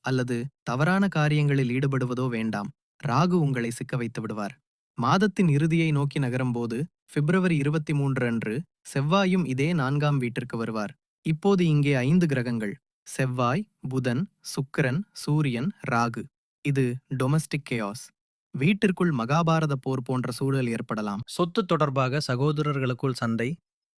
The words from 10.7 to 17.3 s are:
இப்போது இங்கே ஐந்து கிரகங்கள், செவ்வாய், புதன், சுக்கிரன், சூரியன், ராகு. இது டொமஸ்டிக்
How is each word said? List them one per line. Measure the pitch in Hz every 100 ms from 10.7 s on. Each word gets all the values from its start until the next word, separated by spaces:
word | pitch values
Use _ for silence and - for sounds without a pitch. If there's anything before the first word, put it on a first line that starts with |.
| 110 101 - _ _ 165
இப்போது | 156 196 196 170
இங்கே | 147 143
ஐந்து | 135 127 180 170
கிரகங்கள், | 127 120 117 104 - _ _ -
செவ்வாய், | - 131 123 120 160 214 _ 135
புதன், | 131 123 120 196 _ -
சுக்கிரன், | - 135 - 131 147 -
சூரியன், | - - 151 143 117 165 -
ராகு. | - 117 117 113 139 _ _ _
இது | 143 139 123 127 - 131
டொமஸ்டிக் | 131